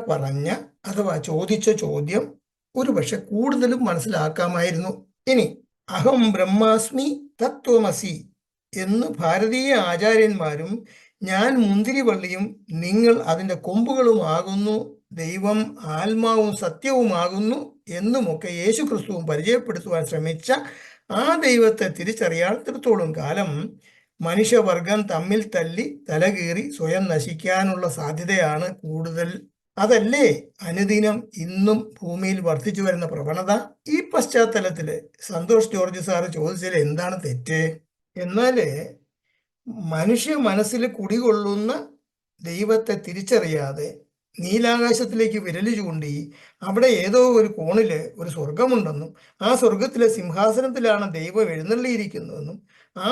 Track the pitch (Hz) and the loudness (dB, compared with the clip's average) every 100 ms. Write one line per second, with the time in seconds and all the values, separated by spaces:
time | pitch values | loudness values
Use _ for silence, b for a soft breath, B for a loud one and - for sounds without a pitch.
0 | 226 147 135 139 156 277 - _ 196 196 | 0 -4 -2 -4 -4 -4 -8 _ -8 -4
1 | 190 156 165 160 190 214 220 214 - 147 | -2 -2 -2 -4 0 0 2 2 0 -4
2 | 147 208 285 - _ _ _ 254 262 196 | -2 -2 -4 -12 _ _ _ -4 0 0
3 | 135 202 - 208 262 269 240 247 220 170 | 0 -6 -4 -2 0 2 0 0 0 -2
4 | 220 175 156 160 175 175 175 165 190 - | -2 -2 -2 -2 -2 0 -2 -2 -4 -8
5 | - _ - 262 156 - _ _ - 185 | -14 _ 2 2 2 -4 _ _ -8 0
6 | 233 262 220 190 185 202 220 220 220 262 | 4 4 4 2 2 4 4 4 0 -2
7 | 294 285 - - 247 - - 233 220 - | -2 -4 -10 -4 -4 -2 4 4 4 -2
8 | 190 151 - _ _ _ _ 196 190 220 | -6 -10 -14 _ _ _ _ -6 -2 0
9 | 311 151 165 185 220 254 269 247 180 175 | 0 0 0 2 2 0 2 2 2 2
10 | 214 220 214 196 156 147 175 226 b b | 4 6 4 2 -4 -4 -6 -8 b b
11 | b b 190 190 240 262 208 196 214 269 | b b -2 0 2 4 4 2 2 2
12 | 240 190 185 185 208 - - 160 175 208 | 2 0 -4 -6 -6 -8 -10 -6 0 4
13 | 233 233 160 165 190 180 175 202 233 262 | 6 4 2 -2 -2 -4 -2 0 0 4
14 | 240 220 160 160 190 196 208 214 - - | 4 4 2 0 -2 -2 0 -2 -4 -14
15 | _ 165 160 190 202 214 214 - 160 156 | _ -10 -8 -4 0 0 -2 -6 -6 -4
16 | 196 220 226 226 214 202 180 160 269 262 | 0 2 2 4 2 0 -6 -4 0 2
17 | 220 175 175 196 214 285 - _ - 170 | 2 2 0 0 -2 -2 -6 _ -12 -4
18 | 208 262 190 160 185 175 185 226 302 220 | 0 0 0 -4 -6 -2 0 0 0 -4
19 | - 180 160 147 180 240 240 175 190 165 | -4 -6 -4 -2 2 0 0 -8 -4 -4
20 | 156 160 160 160 - 277 285 B B B | -2 -4 -4 -6 -2 -2 -2 B B B
21 | - 196 285 330 285 240 220 220 190 147 | -6 -2 0 2 4 6 4 4 -2 -4
22 | 180 220 185 165 180 240 - 254 254 196 | -6 -2 -2 0 0 -2 -6 -4 2 2
23 | 165 156 143 185 175 147 208 - b b | 0 -4 -4 -2 -2 -4 -8 -14 b b
24 | b - 165 185 214 233 196 170 170 208 | b -6 -2 2 4 4 4 0 0 -2
25 | 202 165 180 214 214 180 165 175 285 - | 0 -4 0 -2 0 -2 -2 -4 -6 -8
26 | - 160 190 190 170 175 285 - 180 185 | -4 2 2 0 -4 -4 -6 -6 -2 0
27 | 185 156 156 160 185 185 196 185 180 - | 0 -2 -2 -6 0 2 2 0 -4 -4
28 | 147 156 175 190 156 156 180 - 160 156 | -6 -6 -2 2 2 0 -4 -8 -8 -6
29 | 165 165 170 190 - _ _ - 208 226 | -6 -4 -6 -6 -14 _ _ 0 4 4
30 | 208 285 254 - - - 175 175 202 214 | 4 4 4 2 -6 -14 -8 -2 2 2
31 | 214 220 - - 165 185 202 220 - - | 2 0 -6 -12 -6 2 4 2 0 -12
32 | 170 175 190 190 165 147 208 202 190 175 | -10 -4 -2 0 0 0 -2 -2 0 0
33 | 165 160 143 165 185 208 - _ - 311 | -2 -6 -4 -4 0 0 0 _ -2 -2
34 | - 311 233 240 226 220 185 160 156 156 | 0 0 2 4 4 2 -2 -6 -8 -8
35 | - - - 170 180 226 220 202 185 185 | -12 -18 -8 -6 4 4 4 0 -2 -4
36 | 185 175 175 160 160 190 185 175 147 151 | -2 -2 -2 -4 -4 -4 -2 0 0 -2
37 | 180 190 - 123 - 160 160 160 _ _ | -4 -6 -6 -6 -2 0 0 -4 _ _
38 | _ 180 175 202 254 247 156 143 - - | _ -10 -4 2 2 2 0 -4 -10 -16
39 | _ _ _ _ _ _ 247 226 165 160 | _ _ _ _ _ _ -16 -10 -4 0
40 | 185 233 285 302 226 196 214 240 240 - | 2 2 0 0 0 0 -2 -2 -4 -4
41 | 196 226 247 214 202 202 220 302 285 _ | -4 0 2 2 0 -2 -2 -4 -8 _
42 | _ _ _ _ 170 175 214 220 220 208 | _ _ _ _ -10 -4 2 2 2 -4
43 | - 175 196 233 170 156 139 143 143 - | -6 -8 2 2 2 -2 -4 -6 -10 -12
44 | _ _ _ - 180 214 233 240 240 233 | _ _ _ -10 -2 2 2 2 2 0
45 | 220 226 220 214 180 170 208 214 185 156 | 0 0 0 0 -6 -4 -2 -2 -4 -6
46 | 147 147 - B B B 190 202 254 202 | -6 -6 -8 B B B -2 4 4 4
47 | 196 247 254 233 214 - 165 208 220 156 | 4 4 6 6 4 0 0 2 2 0
48 | 160 - 170 160 143 151 254 240 165 147 | -6 -10 -10 -8 -6 0 2 2 0 -6
49 | 156 b b b 202 247 233 196 254 233 | -10 b b b 2 4 4 2 -2 2
50 | 226 220 175 170 214 226 262 254 226 208 | 2 2 -4 0 2 2 -2 0 2 2
51 | 196 160 160 202 208 160 165 233 247 233 | 0 -6 -4 0 0 -2 -2 -2 0 -2
52 | 185 175 175 151 147 196 _ b b 185 | -4 -8 -12 -12 -12 -14 _ b b -6
53 | 196 | 0